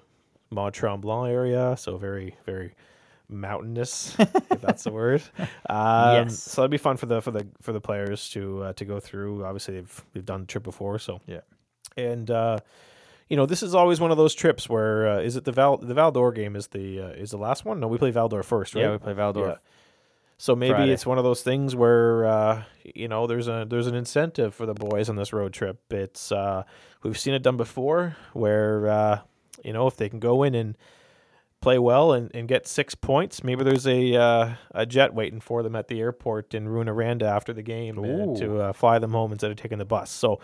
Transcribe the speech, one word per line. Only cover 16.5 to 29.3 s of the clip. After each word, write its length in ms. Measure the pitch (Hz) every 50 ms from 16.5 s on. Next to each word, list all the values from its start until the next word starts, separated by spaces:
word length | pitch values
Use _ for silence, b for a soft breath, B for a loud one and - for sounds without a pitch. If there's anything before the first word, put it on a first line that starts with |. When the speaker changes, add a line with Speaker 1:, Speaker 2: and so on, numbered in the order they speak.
| 101
Speaker 1:
is 120 | 101 101
the, 340 | - - 98 98 95 95 95
uh, 60 | 95 90
is 220 | - - 101 104
the 60 | 110
last 280 | 101 104 113 135 - -
one? 140 | 214 220 170
No, 80 | 120
we 100 | 110 113
play 140 | 113 147 127
Val 180 | 113 117 117 113
d'Or 140 | 104 101 92
first, 320 | - 120 107 95 - -
right? 60 | 107
Speaker 2:
Yeah, 100 | 113 107
we 60 | 107
play 160 | 104 - 107 98
Val 200 | 101 104 104 101
d'Or 140 | 104 101 92
Speaker 1:
Yeah. 60 | 82 - b b b b b b b b b b b b b b b
So 160 | - - - 120
maybe 200 | 123 123 127 110
Speaker 2:
Friday. 180 | 104 135 135
Speaker 1:
it's 140 | 127 - -
one 120 | 123 127
of 60 | 127 123
those 180 | 127 120 -
things 360 | - 127 131 139 139 135 127
where, 480 | 120 117 117 120 117 117 117 117 113 113
uh, 360 | 110 110 107 107 110 113 117 107 B B B -
you 240 | - - - 113
know, 180 | 113 110 110 120
there's 220 | 117 117 120 117
a, 180 | 120 113 113 113
there's 200 | 110 120 120 120
an 80 | 123 120
incentive 580 | 123 120 - - 143 156 - - - 117 104 -
for 120 | - 117
the 80 | 110 104
boys 340 | 104 107 104 104 101 107 113
on 60 | 107
this 160 | 104 101 -
road 220 | - 107 101 95 -
trip. 260 | - 110 95 95 - _ -
It's, 380 | 110 98 98 95 - - - -
uh, 340 | 107 101 98 101 98 95 95 B B B B B B B -
we've 140 | 107 110
seen 160 | - - 139 135
it 80 | 135
done 140 | 127 131 127
before 640 | 117 113 - - 131 127 143 160 175 175 170 151 B B B -
where, 540 | 131 110 104 107 107 107 107 110 107 107 107
uh, 300 | 107 107 107 107 104 104 - _